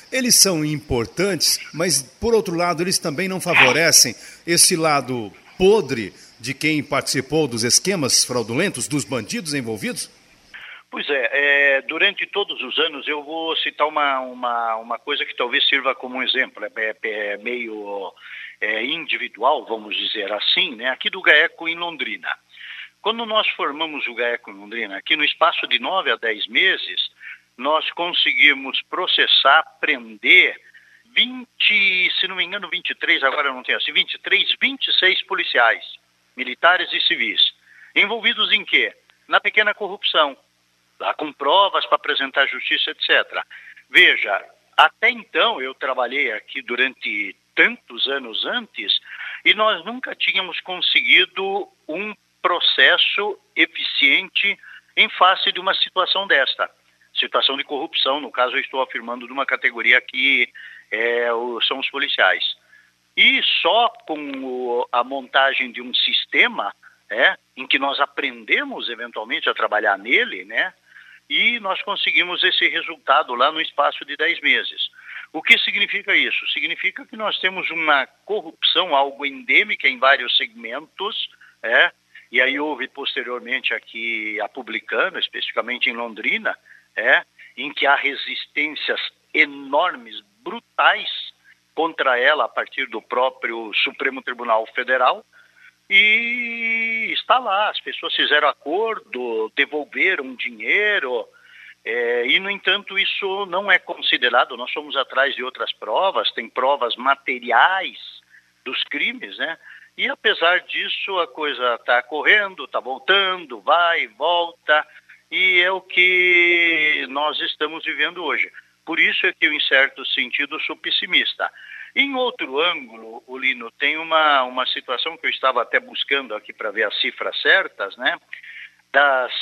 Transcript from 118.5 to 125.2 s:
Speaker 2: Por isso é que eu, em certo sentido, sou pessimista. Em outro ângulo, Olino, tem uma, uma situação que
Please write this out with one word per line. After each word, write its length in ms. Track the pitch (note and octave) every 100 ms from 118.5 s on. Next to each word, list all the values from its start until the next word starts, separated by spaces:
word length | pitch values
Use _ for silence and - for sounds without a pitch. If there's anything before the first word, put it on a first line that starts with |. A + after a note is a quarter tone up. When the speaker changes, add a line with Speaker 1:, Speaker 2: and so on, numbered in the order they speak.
| - - _
Speaker 2:
Por 140 | - D#3+
isso 280 | F3+ G3+ F#3
é 60 |
que 140 | - E3
eu, 60 |
em 80 | D3+
certo 460 | - C#3 C3+ - B2+
sentido, 520 | - B2 - C#3+ D3+
sou 160 | - D#3
pessimista. 760 | E3+ - F#3+ E3 A#2 - F2+ - - - -
Em 200 | - C#4
outro 440 | C4 B3+ - D#3 C3+
ângulo, 640 | F3 E3 B2 A2+ A2+ A2+ -
Olino, 440 | C3 C3 B2 A#2
tem 260 | - C#3+ D#3
uma, 460 | E3 D#3+ D#3 C#3+
uma 200 | B2+ B2+ B2
situação 480 | C#3+ - B2 D#3+
que 80 | E3